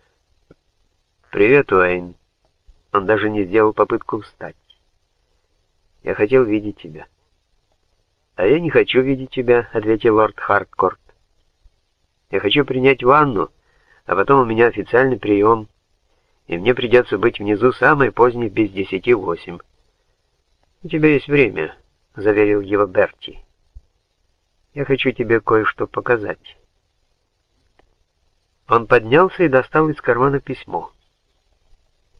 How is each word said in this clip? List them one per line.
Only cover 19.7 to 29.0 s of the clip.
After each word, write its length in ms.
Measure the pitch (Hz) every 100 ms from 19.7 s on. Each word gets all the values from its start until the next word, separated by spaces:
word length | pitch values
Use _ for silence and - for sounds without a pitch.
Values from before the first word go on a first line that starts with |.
| _ _ _ _ _ _ _ _ _ _ _
«У 60 | 165
тебя 200 | 160 151
есть 180 | 139 -
время», 500 | 143 117 - 78 - _ _ _ -
заверил 460 | 101 104 104 104
его 240 | 98 101 98
Берти. 540 | 104 95 - - - - _ _ - _ _ _ _ _ _ _ _ _
«Я 120 | 143 139
хочу 260 | 135 135
тебе 280 | 120 113 113
кое-что 480 | - 110 107 - 107
показать». 680 | - 104 117 101 - - - _ _ _ _ _ _ _ _ _ _ _ _ _ _ _ _ _ _ _ _ -
Он 200 | 117 110
поднялся 560 | 123